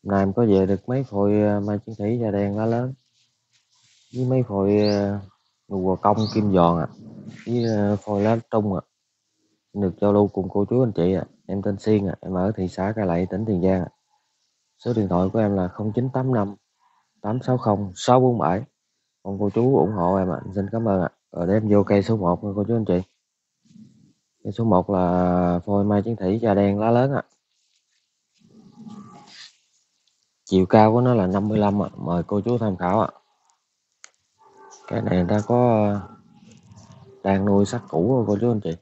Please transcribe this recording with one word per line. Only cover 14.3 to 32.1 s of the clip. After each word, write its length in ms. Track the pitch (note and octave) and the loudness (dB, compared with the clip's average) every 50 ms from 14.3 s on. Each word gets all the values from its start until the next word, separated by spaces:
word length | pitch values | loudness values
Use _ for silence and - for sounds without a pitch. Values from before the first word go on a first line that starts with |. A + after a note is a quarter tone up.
| _ _ _ _ _ _ _ _ _ _ - | _ _ _ _ _ _ _ _ _ _ -6
Số 80 | A#2+ A#2+ | -4 -2
điện 160 | A2+ G#2+ F#2 | -2 0 0
thoại 200 | F2+ F2 F#2 F#2+ F#2 | 0 0 0 0 0
của 60 | A2+ | 0
em 180 | A2 G#2 G2+ | 0 0 0
là 120 | G2 F2+ F2+ | -2 -2 -4
không 240 | - - G#2 A2 G#2 | -6 -6 -8 -4 -4
chín 160 | A#2+ A#2+ C3 B2+ | -4 -4 -4 -4
tám 220 | C3 B2+ C3 B2+ | -4 -2 -2 -2
năm 200 | A2 G2+ G2+ G2+ _ _ _ _ _ _ _ _ _ _ _ _ _ | -2 -2 -4 -8 _ _ _ _ _ _ _ _ _ _ _ _ _
tám 180 | _ G#2 A2 B2+ B2+ | _ -6 -6 -4 -2
sáu 160 | - B2+ B2+ | -2 -2 0
không 340 | - A2 G#2 G2 G#2 F#2+ F2+ | 2 0 0 0 -2 -8 -8
sáu 240 | - - - B2 B2+ | -8 2 4 4 6
bốn 180 | B2+ B2+ B2 A2 | 6 4 2 2
bảy. 240 | D#2 D2+ F2+ G2+ B2+ - _ _ _ _ _ _ _ _ _ _ _ | 0 0 0 -2 -4 -10 _ _ _ _ _ _ _ _ _ _ _
Mong 120 | G2 G2 F#2+ | -10 -6 -4
cô 100 | G#2 G#2 | -4 -2
chú 260 | F#2+ A2+ A#2 B2+ C#3 | 0 0 0 2 4
ủng 160 | G#2+ D2 F#2 A2 | 2 2 2 0
hộ 240 | G2 E2+ F2 F#2+ | 0 0 0 2
em 140 | G2 F#2+ F#2 | 0 0 -2
ạ. 100 | E2 - - | -4 -6 -8
Em 100 | F#2 F#2 | -8 -6
xin 120 | G2+ G2 G2 G#2+ | -6 -6 -4 -4
cảm 160 | A2+ A#2 A2+ | -4 -2 0
ơn 140 | G2 F#2+ F2 | 0 0 0
ạ. 60 | - _ _ _ _ - | -2 _ _ _ _ -8
Rồi 140 | - F2 | -6 -2
để 60 | F2 G2 | 0 0
em 160 | A2 A2 G#2+ | 0 2 4
vô 140 | G#2 G#2 G2 | 4 4 4
cây 160 | - G#2 G2+ F#2+ | 4 2 2 2
số 140 | G2+ A2+ | 2 -2
một 280 | G#2+ F#2+ F2 F2 F2 - | 0 2 0 0 0 -2
nha 60 | G#2 G2 | -6 -4
cô 80 | G#2 G2+ G2 | -4 -2 0
chú, 80 | A#2 | 0
anh 80 | A#2 A2 | -2 0
chị. 160 | F#2 F2+ F2+ F#2 _ _ _ _ _ _ _ _ _ _ _ _ _ _ - - - _ _ _ _ _ _ _ _ _ _ _ | 0 0 -2 -2 _ _ _ _ _ _ _ _ _ _ _ _ _ _ -20 -20 -20 _ _ _ _ _ _ _ _ _ _ _
Cây 80 | - G2+ | -12 -6
số 120 | - A2+ | -2 2
một 260 | A2+ G2+ F2+ F2 - | 4 4 2 2 2
là 680 | G2+ F#2 F2+ F2 F2+ F2+ F2+ F2+ F2+ F2+ F2+ F2 F2 F2 F2 | 0 0 2 2 2 2 2 2 2 2 2 2 0 -2 -2
phôi 200 | - G2+ G2+ G2+ | -2 0 0 2
mai 180 | G#2 G#2 G#2 G2 | 2 0 0 0
chiến 140 | A2+ A#2 | -2 -6
thủy 220 | G#2 G2+ F2+ G2 A#2 A#2 | -4 -2 -2 -2 0 2
da 120 | A2+ G2+ | 2 2
đen 240 | G2 G2+ G2+ G2+ G2+ | 4 4 2 2 2
lá 120 | G#2+ A2+ | 2 2
lớn 240 | A#2 A#2+ B2+ C#3 C#3+ | 2 2 2 2 0
ạ. 80 | - - _ _ _ _ _ _ _ _ _ _ _ _ _ _ _ _ _ _ _ _ _ _ _ _ _ _ - - - - - A3 - G#3+ - G3+ - G3 - - - - - - - _ _ _ _ _ _ _ _ _ _ _ _ _ _ _ _ _ _ _ | -4 -6 _ _ _ _ _ _ _ _ _ _ _ _ _ _ _ _ _ _ _ _ _ _ _ _ _ _ -20 -20 -20 -20 -20 -20 -20 -20 -20 -20 -20 -20 -20 -20 -20 -20 -20 -20 -20 _ _ _ _ _ _ _ _ _ _ _ _ _ _ _ _ _ _ _
Chiều 220 | - F#2+ F#2+ F#2 | 0 2 2 2
cao 260 | F2+ - A2 G#2+ A2 A2 | 6 6 6 6 8 6
của 80 | A#2+ | 4
nó 140 | B2 B2+ B2 | 2 4 2
là 120 | A2+ F#2+ | 2 2
năm 220 | F#2 F#2 G2 G2+ G#2 | 2 0 0 0 0
mươi 100 | G#2+ G#2+ | 0 0
lăm 240 | G#2 G2+ G2 G#2 F#2+ | 2 2 0 0 -2
ạ. 60 | - - | -4 -6
Mời 260 | - G1+ - | -10 -6 -4